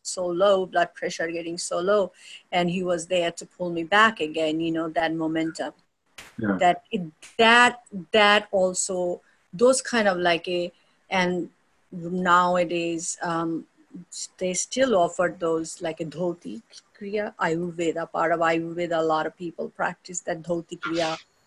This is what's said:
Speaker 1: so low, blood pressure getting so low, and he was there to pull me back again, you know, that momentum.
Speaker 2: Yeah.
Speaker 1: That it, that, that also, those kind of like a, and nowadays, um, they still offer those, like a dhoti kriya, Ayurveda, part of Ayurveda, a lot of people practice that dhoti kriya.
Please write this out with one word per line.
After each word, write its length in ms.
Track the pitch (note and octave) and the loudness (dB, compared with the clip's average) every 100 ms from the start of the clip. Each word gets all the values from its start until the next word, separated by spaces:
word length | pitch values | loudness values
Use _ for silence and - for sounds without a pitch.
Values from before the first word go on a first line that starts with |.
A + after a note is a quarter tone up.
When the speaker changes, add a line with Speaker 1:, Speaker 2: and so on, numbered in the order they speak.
Speaker 1:
so 240 | - - F3+ | -10 -6 -4
low, 400 | F3 G3 G3 F#3 | 2 4 4 2
blood 300 | - E3+ - | 0 0 -2
pressure 320 | E3+ - E3+ | -6 -4 -4
getting 320 | E3+ E3 E3+ | -4 -8 -8
so 200 | - F3 | -6 -2
low, 320 | F3+ G#3 F#3 - - - _ | 2 2 2 -4 -20 -20 _
and 160 | F#3 F3 | 0 0
he 120 | F3+ | 0
was 220 | F3+ F3 E3 | -2 -2 0
there 260 | F3+ E3+ | 0 0
to 140 | E3+ - | -4 -12
pull 240 | - F3+ | -8 -6
me 140 | E3+ | -4
back 360 | D#3+ G3+ A3 A3 | 2 4 4 4
again, 400 | D#3 D#3 D#3+ D#3+ | -4 -2 -2 0
you 120 | E3 | -2
know, 180 | E3 E3 | -2 -2
that 240 | D#3+ D#3+ | 0 0
momentum. 600 | D#3+ D#3+ D#3+ D#3+ D#3+ D#3 - _ _ _ - - - | 0 -2 -2 -2 -4 -8 -10 _ _ _ -20 -18 -6
Speaker 2:
Yeah. 180 | - F#2+ | -2 2
Speaker 1:
That 240 | F3+ F3 - | 2 2 -2
it, 120 | A3 E3 - - - | -8 -8 -12 -8 2
that, 460 | A3+ A#3+ B3 A#3+ - G3+ E3 | 6 6 6 2 -8 -14 0
that 360 | A3 G#3 G#3 G#3 | 4 6 4 2
also, 720 | G3 F#3 F3+ - F#3 F3+ F3+ _ _ _ F3 | 0 0 0 -4 -2 -2 -4 _ _ _ 2
those 280 | A#3+ B3+ | 4 4
kind 240 | - A#3 G#3 | 0 0 2
of 100 | F3+ | 2
like 300 | F3 E3+ F#3 | 2 2 0
a, 240 | F3+ F3 - _ _ - | -2 -4 -8 _ _ -4
and 360 | F#3 F3+ F3+ E3 _ _ _ _ | 0 2 0 -4 _ _ _ _
nowadays, 1300 | F#3 E3+ F3+ F3+ F3 F3+ F3+ E3+ F3 E3+ E3 E3 - | -12 -6 -2 4 4 4 2 0 -2 -2 -4 -6 -6
um, 460 | F3 E3 E3 E3 - _ _ F#3 F3 - - - | -4 -2 -2 -4 -8 _ _ -20 -18 -14 -14 -6
they 160 | F#3 | -4
still 420 | F3+ - B3 C4 G3 | -4 -4 0 2 4
offer 400 | E3+ - F3 F#3 | 2 2 -2 -2
those, 440 | E3 D#3+ D#3+ - | -2 -2 -4 -8
like 180 | E3+ D#3+ | -8 -6
a 60 | E3 | -8
dhoti 560 | C#3+ F3+ F3 - A3 - - - _ | -4 -4 -4 -10 -14 -16 -20 -20 _
kriya, 360 | G3+ G#3 G#3+ - | -6 -4 -6 -2
Ayurveda, 760 | F3 E3 F3 E3 E3 D#3+ E3 | -2 0 -4 -2 -2 -2 -4
part 200 | E3+ E3 | -2 0
of 80 | E3+ | 2
Ayurveda, 600 | E3 E3 E3 E3 F3 E3 | 2 0 -2 -4 -2 0
a 40 | |
lot 220 | D#3+ D#3 D#3+ | 2 0 -2
of 120 | - | -6
people 320 | F3 - D#3 | -10 -8 -10
practice 520 | - E3+ F3+ - F3+ | -4 -6 -6 -12 -10
that 200 | - E3+ | -8 -8
dhoti 380 | D#3+ E3+ E3 E3+ | -4 -6 -6 -10
kriya. 380 | - E3 D#3+ D#3+ - _ | -6 -2 -2 -4 -10 _